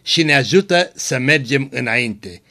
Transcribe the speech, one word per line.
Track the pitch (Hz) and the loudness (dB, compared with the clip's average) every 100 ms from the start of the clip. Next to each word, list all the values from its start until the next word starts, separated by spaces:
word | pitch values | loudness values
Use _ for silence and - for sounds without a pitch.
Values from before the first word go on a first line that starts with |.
și | - - | -4 0
ne | 156 | 2
ajută | 143 107 170 196 175 180 | 2 4 2 2 0 0
să | - - 131 | -4 -6 -2
mergem | 127 151 120 139 139 | 2 0 2 -2 -2
înainte. | 127 123 117 120 101 98 87 _ | -6 -4 -2 -2 -6 -14 -20 _